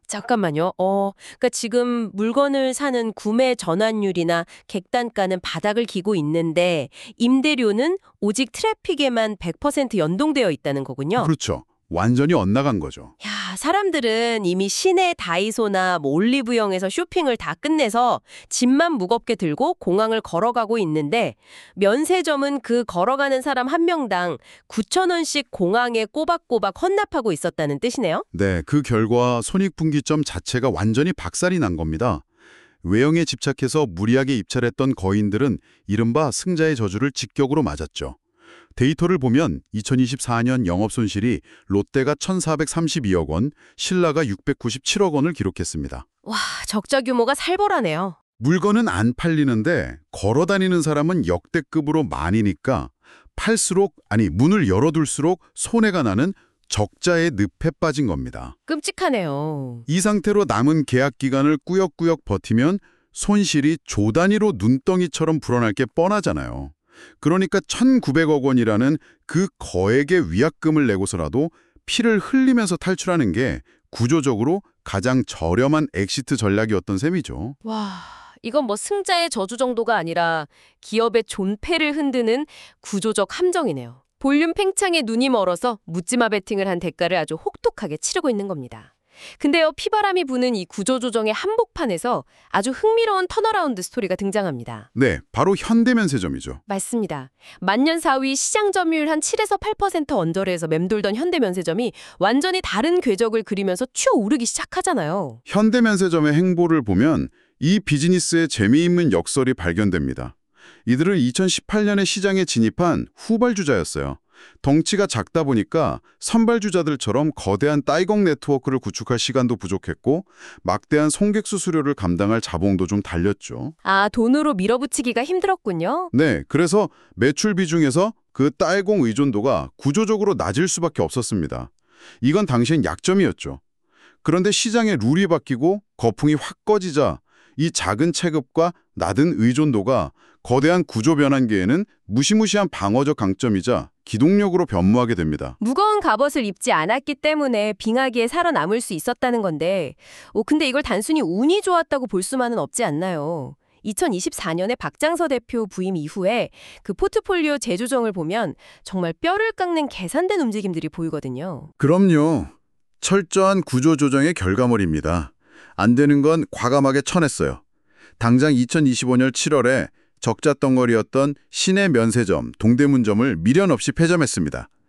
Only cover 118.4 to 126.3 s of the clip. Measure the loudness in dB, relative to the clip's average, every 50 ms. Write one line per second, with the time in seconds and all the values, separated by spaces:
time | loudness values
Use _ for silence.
118.4 | 0 -2 -2 0 0 -2 -2 -2 -4 -6 -8 -8 -4 -2 -2 -2 -2 0 0 0
119.4 | 2 2 0 -2 -4 -6 -6 -4 -4 -8 -10 -4 _ 0 0 0 -2 _ _ -20
120.4 | -20 -20 -20 -8 _ -2 -2 -2 -2 _ 0 2 2 0 0 0 0 0 0 -2
121.4 | -2 -4 -6 -4 -4 -2 -2 0 0 0 -2 -2 -2 -2 0 0 2 0 0 0
122.4 | -2 -4 -4 0 0 2 2 2 0 0 0 -2 -2 -2 -4 0 0 0 -2 -2
123.4 | -10 -14 -12 -10 -10 -10 -12 _ _ 0 2 2 2 2 0 0 2 2 2 2
124.4 | 2 0 0 0 0 0 0 0 -2 -4 -6 -4 -4 -2 -2 -2 -2 -2 -2 0
125.4 | 0 0 -2 -2 _ -4 -4 -2 -2 -2 -2 -4 -4 0 2 2 2 2